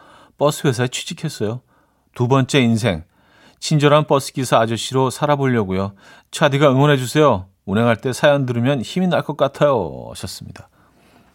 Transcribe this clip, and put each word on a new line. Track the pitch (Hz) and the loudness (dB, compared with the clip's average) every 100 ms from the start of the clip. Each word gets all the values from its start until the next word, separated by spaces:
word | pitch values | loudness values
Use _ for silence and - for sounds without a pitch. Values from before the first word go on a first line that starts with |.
| - - _ - | -20 -20 _ -2
버스 | 139 151 156 | -2 0 -2
회사에 | 120 127 | -2 -2
취직했어요. | - - 165 160 - 104 120 - _ _ _ _ | -6 -10 -10 -10 -6 -6 -6 -12 _ _ _ _
두 | - 123 | -4 0
번째 | 135 131 147 | 2 2 2
인생, | 120 113 113 82 - _ _ _ _ _ | 2 2 0 -2 -6 _ _ _ _ _
친절한 | - 156 147 147 147 | -2 2 4 4 4
버스 | 143 - | 0 0
기사 | - 127 131 | -6 0 2
아저씨로 | 113 113 - 131 131 | 2 -2 -4 0 0
살아보려고요. | - 147 143 135 120 98 95 98 101 - - _ | 0 -2 0 0 0 0 -2 -4 -8 -20 -20 _
차디가 | - 151 139 147 | -2 0 4 4
응원해주세요. | 131 147 143 123 151 151 104 92 _ - | 4 4 2 0 2 2 2 -4 _ -4
운행할 | 98 120 113 | 0 2 0
때 | 131 | -2
사연 | 123 151 143 131 | 0 2 2 0
들으면 | 120 120 143 | -2 0 -2
힘이 | 104 - 185 | -4 -2 0
날 | 147 | 0
것 | - 147 | -4 -2
같아요. | 135 - 147 131 85 65 58 | -2 0 0 0 -2 -8 -14
하셨습니다. | 60 - - 95 92 - _ _ _ _ _ _ | -14 -14 -14 -16 -18 -20 _ _ _ _ _ _